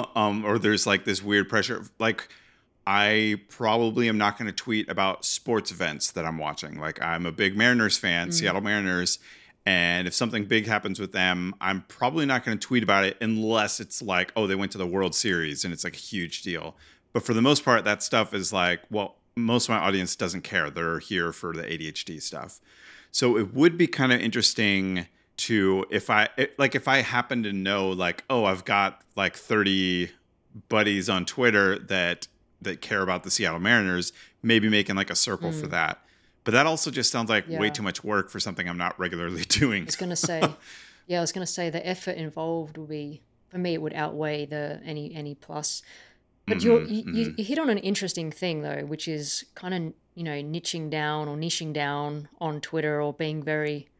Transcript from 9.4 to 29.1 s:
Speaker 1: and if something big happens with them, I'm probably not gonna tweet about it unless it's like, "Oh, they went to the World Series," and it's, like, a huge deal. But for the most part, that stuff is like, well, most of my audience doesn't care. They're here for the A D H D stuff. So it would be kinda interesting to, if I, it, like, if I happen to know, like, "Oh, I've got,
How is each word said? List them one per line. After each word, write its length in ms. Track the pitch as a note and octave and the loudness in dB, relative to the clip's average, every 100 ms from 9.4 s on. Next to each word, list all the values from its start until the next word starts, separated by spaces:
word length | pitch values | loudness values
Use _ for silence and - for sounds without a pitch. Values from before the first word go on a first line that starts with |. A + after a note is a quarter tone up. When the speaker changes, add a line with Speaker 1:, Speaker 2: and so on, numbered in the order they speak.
| - _ - | -20 _ 0
Speaker 1:
and 420 | F#2 F2 F2 F2+ | 2 4 2 -2
if 60 | |
something 320 | - A#2 A2+ G2+ | -2 -2 -2 2
big 200 | A2+ G#2+ | 2 2
happens 340 | G#2+ G#2 F#2+ | 0 -2 -6
with 120 | F#2+ | -6
them, 420 | F#2+ F#2 F2+ F2+ - | 0 2 2 -2 -4
I'm 240 | F#2 G2 - | -2 -2 -6
probably 360 | - B2+ D#3+ C#3+ | -2 -2 0 0
not 200 | B2+ A#2+ | 0 0
gonna 120 | G#2 | -6
tweet 260 | - B2 | 0 0
about 200 | G#2+ G2 | 4 4
it 140 | G2 - | 4 0
unless 580 | A2+ A2 A2 A2+ G#2 - | -2 0 2 2 2 -2
it's 200 | F2+ - | -8 -8
like, 300 | A2 F2+ F#2 - | -2 0 0 0
"Oh, 120 | G#2 | 0
they 80 | G2 | 0
went 160 | G2 | -2
to 60 | G2+ | -4
the 100 | F#2 | -2
World 260 | F#2+ F#2 | 0 0
Series," 520 | - A2+ F2+ D#2+ D2 F#2 | 0 0 0 0 -4 -6
and 80 | |
it's, 100 | E2 | -6
like, 120 | F2 - | -8 -10
a 40 | |
huge 420 | - G2 E2+ - | -10 -6 -6 -8
deal. 340 | G2 E2 D#2+ - - _ _ | -8 -8 -8 -14 -20 _ _
But 100 | A#2 | -4
for 100 | - | 0
the 80 | A2+ | 2
most 240 | B2 C#3+ - | 4 4 6
part, 180 | A#2 G2 | 4 4
that 160 | G2+ | 0
stuff 300 | - A#2+ G#2+ | 2 0 0
is 200 | G#2 F2+ | -2 -2
like, 280 | F#2+ F2+ F2 - | 0 2 0 -4
well, 280 | G#2+ G2 - _ - | -6 -6 -10 _ -4
most 300 | A2+ A#2+ - | 2 2 2
of 40 | |
my 80 | A2+ | 2
audience 360 | F2 G2 F2+ - | 2 2 0 -4
doesn't 260 | F#2 F2+ | -4 -6
care. 280 | - F#2+ D2 | -2 0 0
They're 300 | D2+ E2+ E2 | -2 -4 -4
here 320 | - F#2+ E2+ | -4 -2 -2
for 200 | D#2+ F2 | -4 -8
the 120 | D#2+ - | -8 -6
A 60 | E2 | -8
D 100 | D#2 | -8
H 180 | - - | -10 -10
D 140 | D#2 | -10
stuff. 400 | - D#2 F2 - _ - - - - | -10 -10 -12 -16 _ -20 -20 -20 -8
So 260 | - B2+ A2 | 0 4 4
it 160 | G2+ | 2
would 240 | B2 E3 E3+ | 6 4 6
be 100 | D#3 | 2
kinda 320 | - C3 B2 | 2 2 4
interesting 880 | A2+ A#2 G#2 - G#2+ G2 F#2+ F#2 E2+ _ _ - | 2 2 0 2 2 2 0 -2 -6 _ _ -8
to, 480 | - A2 F#2+ F#2+ - | 0 2 4 2 0
if 200 | G2+ - | -2 2
I, 200 | A2 G#2+ - | 4 4 2
it, 200 | - - | -2 2
like, 160 | C#3 C3+ | 0 0
if 120 | - | 2
I 100 | C3+ | 2
happen 420 | A2+ A#2+ - B2+ | 4 0 0 -2
to 80 | G#2+ | -2
know, 360 | G2 F#2+ G2+ F#2+ | -2 0 2 0
like, 340 | F#2 F2 F2 - | 0 -2 -2 -2
"Oh, 160 | B2+ G2+ | 2 4
I've 180 | F#2+ F#2 | 2 2
got, 360 | G2+ G2 - _ | 2 2 -2 _